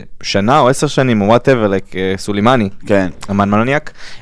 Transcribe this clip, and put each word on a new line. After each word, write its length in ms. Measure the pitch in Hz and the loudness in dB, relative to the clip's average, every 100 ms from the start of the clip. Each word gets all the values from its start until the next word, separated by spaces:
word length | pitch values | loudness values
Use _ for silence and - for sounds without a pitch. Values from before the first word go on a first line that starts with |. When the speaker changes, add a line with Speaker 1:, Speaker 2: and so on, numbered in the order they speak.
| - - | -6 -10
Speaker 1:
שנה 360 | - 101 104 147 | -4 -2 2 4
או 100 | 123 | 2
עשר 180 | 123 147 | 2 -2
שנים, 340 | - 131 110 | 0 2 2
או 140 | 101 123 | 4 4
whatever, 40 | 139 127 107 | 4 2 2
like, 260 | 95 - 92 | -2 -4 -4
אה, 160 | 95 95 | -4 -4
סולימני. 520 | - 101 110 131 101 - - | -4 0 2 2 0 -6 -2
Speaker 2:
כן. 220 | 101 92 - - | 0 0 -4 -4
Speaker 1:
המן 200 | 101 101 | 0 2
מלניאק. 420 | 104 120 147 - - - - | 2 2 -2 -4 -12 -14 -12